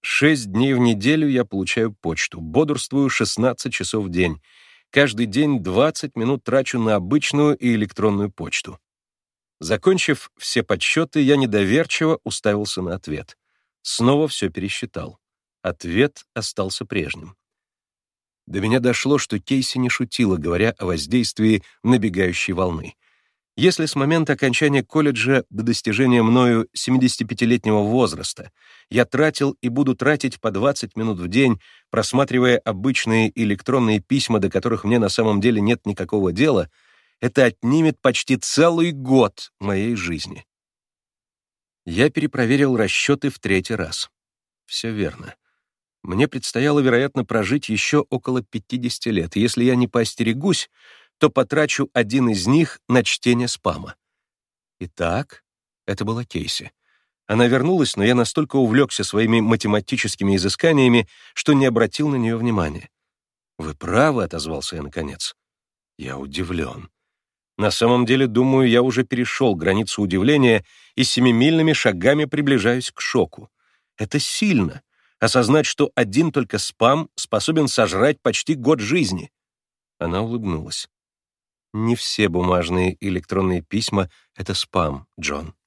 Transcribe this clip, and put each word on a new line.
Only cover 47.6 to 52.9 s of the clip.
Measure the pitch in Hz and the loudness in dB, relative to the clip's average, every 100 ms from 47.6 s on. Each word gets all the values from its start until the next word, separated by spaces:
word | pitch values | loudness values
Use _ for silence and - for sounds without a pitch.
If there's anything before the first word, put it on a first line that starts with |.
| - | -2
еще | 110 - 147 - | -4 0 0 0
около | 127 - 127 | -6 -4 -4
пятидесяти | 113 113 _ 127 120 - 117 | -4 -12 _ -6 -6 -6 -4
лет, | 104 82 101 | -2 -2 0
и | |
если | 113 - | 0 2
я | 123 127 | 2 2
не | 120 | 2
поостерегусь, | 120 113 - 117 117 175 170 - _ - - _ _ | 0 -2 -2 -4 -2 0 -2 -4 _ -20 -20 _ _
то | 151 | 2
потрачу | - 127 147 151 - 139 | 2 0 0 -2 -2 -2
один | 127 107 131 123 | -2 0 2 2
из | 104 90 | 0 2
них | 147 160 - | 2 2 -4
на | - | 0